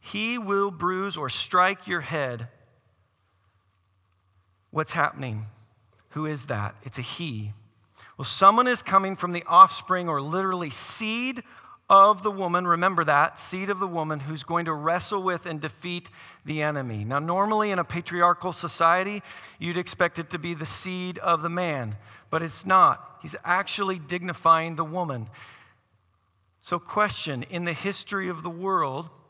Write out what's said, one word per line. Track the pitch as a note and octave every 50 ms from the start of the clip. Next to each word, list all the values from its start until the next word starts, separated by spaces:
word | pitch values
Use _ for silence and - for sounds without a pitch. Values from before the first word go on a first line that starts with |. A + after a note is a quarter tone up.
"He | _ - - G#3 G#3+ A3+ A#3+ B3
will | A3 G3 G3+ G3 G3+ G3+
bruise | F#3 D#3 F3 F3+ F#3 F#3 G3 G3+ E3+
or | D#3+ D3 B2+
strike | - - - - - F3+ F3+ F#3 G3 F#3+ -
your | G3+ F#3 E3+
head." | C#3+ - E3 D#3 C#3 B2+ A#2+ A2+ A#2 A#2+ _ _ _ _ _ _ _ _ _ _ _ _ _ _ _ _ _ _ _ _ _ _ _ _ _ _ _ _ _ _ _ _ _ _ _ _ _ _ _ _ _ _ _ _
What's | - D#3 D#3 - -
happening? | E3 D3 - - C#3 C3+ B2+ A2 G#2+ A2 G#2+ - _ - _ _ _ _ _ _ _ _ _
Who | - D3+ D#3
is | D#3 D#3 C#3 B2+
that? | - B2 G#2 G2+ G#2 - -
It's | - B2+ - -
a |
he. | B2 - - - F3 D#3 A#2+ G#2+ G#2+ G#2 G#2 - _ _ _ _ _ _ _ _ - - -
Well, | - C3+
someone | - - - F#3 G3 G#3+ A#3 B3
is | B3 B3 -
coming | - - F#3+ G3 G3 F#3+ F#3+
from | - - F3+
the | F3 F3 E3
offspring, | - E3+ F3+ F#3+ F3+ - - - - F#3 F3+ F3+ E3+
or | D#3 C#3+
literally | C#3 D3 D#3+ F#3 F#3+ F#3+ F#3 F3+ E3+ D3+
seed | B2 - - - - - A3+ G#3+ A3 A#3 B3 B3+ C4+ B3+ - - - - - - - _ _ _
of | G3+ G3 G3 G#3 G#3+ F#3
the | F#3 G#3
woman. | G3+ G3 F#3+ F3 F3 F3+ F3+
Remember | F3+ E3+ E3 F3 F#3+ F#3+ E3+ E3
that, | D3+ D3 C#3+ D3+ E3 - -
seed | - - - F#3 F#3+ G3
of | G3+ F#3
the | G3
woman, | F#3+ E3+ E3+ D#3 D#3 D#3 D3
who's | C3+ C#3+ D#3+ D3+
going | - - E3 E3+ E3+
to | E3
wrestle | D#3+ D3 D3 D#3+ E3+ F3+ F3 - G#3 G3
with | F#3 F#3+ F3+ E3 -
and | F3 D#3+ D3+
defeat | D3 D3+ - - - F3+ F3 F3 F3 - - - - - - - _
the | - D3+ D#3
enemy. | D3+ D3+ D3 C#3+ C3+ B2 A2+ G#2+ G#2
Now, | G#2+ C3 C#3+
normally | D3+ E3 F3 F#3 G3+ G#3+ A3 G#3+ G#3+ G#3
in | G3 F3+
a | E3
patriarchal | - - E3+ D#3+ - F3 F3 F3 F3 F3 - - F3+ E3
society, | - - E3 - - E3 E3 E3+ F3+ F#3+ G3+ G#3 G#3 - - - - - - - _
you'd | D#3+ E3+ F3
expect | F3 F3 - - - F3+ E3+ - -
it | E3 -
to | - E3+
be | D3+ F3 E3+
the | D3+ D#3
seed | - - - - F#3 F#3 F#3 F3+ F3+ F3+ F3+
of | - F#3 E3+ D#3+
the | D3+ E3+
man, | E3+ F3+ F#3 E3+ D3+ C3+ A#2+ A2 G#2+ G#2 - - - - _ _
but | - D#3+
it's | E3 E3 - - -
not. | F#3+ F#3+ F#3+ F3 D3 - - - - - -
He's | - D#3 D3+ - -
actually | - F3 F#3+ G3 - - - G3+ F#3+ F#3+ F3+
dignifying | D3+ C#3 E3+ F3+ F3 F#3 D#3+ - - E3 E3 D#3+ D#3+ E3+ E3
the | D3+ E3
woman. | D3+ D#3+ F#3 F3+ D#3+ C3+ A#2+ A2 A2+ - - - - - - - _ _ _ _ _ _ _ _ _ _ _ _ _ _ _ _ _ _ _ _
So | - F3 E3+
question, | - - - G#3 G#3 G3+ - - - E3 C#3 B2 A#2+ -
in | F#3+ E3+ F3
the | F3 E3
history | - - G3 F#3+ - - - G#3 G3 F#3+ F3+
of | F3 D#3+
the | D#3 F3
world | E3 E3+ F#3 F#3+ F#3+ F3+ D#3+ C#3 C3 C#3+ E3+ E3 - - _ _